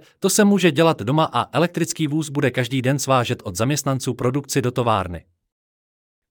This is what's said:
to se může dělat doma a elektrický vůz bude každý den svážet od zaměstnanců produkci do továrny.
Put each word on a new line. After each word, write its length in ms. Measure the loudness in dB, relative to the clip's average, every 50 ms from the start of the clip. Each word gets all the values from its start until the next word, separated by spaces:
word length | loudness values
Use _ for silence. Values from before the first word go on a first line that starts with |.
| -4 _ _ _
to 100 | -2 0
se 160 | 4 4 6
může 260 | 6 4 4 4 4
dělat 300 | 4 4 4 4 2 0
doma 280 | -2 0 0 0 0 0 0
a 240 | -2 -4 -2 0
elektrický 500 | 0 0 0 0 -4 -4 -4 -2 -4 -4
vůz 220 | -2 -2 -4 -4 -4
bude 220 | -2 -2 0 0
každý 300 | 0 -2 -2 -2 -2 -2
den 180 | 0 0 0 0
svážet 420 | 0 0 0 0 0 0 -4 -6 -6
od 100 | -8 -4
zaměstnanců 580 | -2 -2 0 0 -2 -2 -2 -4 -2 -4 -6 -4
produkci 480 | -2 -2 -2 -2 -2 -6 -2 -2 -2
do 100 | -2 0
továrny. 540 | -2 0 0 2 0 0 -2 -4 -8 -12 -14 _ _ _ _ _ _ _ _ _ _ _ _ _ _ _ _ _ _ _ _ _